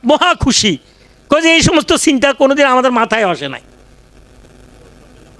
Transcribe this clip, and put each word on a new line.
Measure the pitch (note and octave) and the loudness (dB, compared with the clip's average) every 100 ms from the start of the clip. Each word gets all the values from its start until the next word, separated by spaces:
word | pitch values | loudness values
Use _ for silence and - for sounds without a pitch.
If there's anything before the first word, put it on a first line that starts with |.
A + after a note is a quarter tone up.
মহা | A#3+ D4 F4+ | 0 0 0
খুশি, | D#4+ C4+ - G#3 C#3+ _ _ _ _ - | -2 -2 -2 -2 -4 _ _ _ _ -2
কয় | D4+ | 0
যে, | E4 | 2
"এই | E4 | 2
সমস্ত | D4+ D#4+ - | 2 0 0
চিন্তা | D#4+ - C4 C#4 | -2 0 0 0
কোনোদিন | - C4+ C#4+ C#4 | 2 0 2 2
আমাদের | B3+ B3+ | 2 0
মাথায় | A#3+ A3+ A3 G3 | 0 -2 -2 -2
আসে | D3 C#3 | -4 -8
নাই।" | A#2+ - - - - _ - - - - - - - - - - - - | -14 -18 -20 -20 -20 _ -20 -20 -20 -20 -20 -20 -20 -20 -20 -20 -20 -20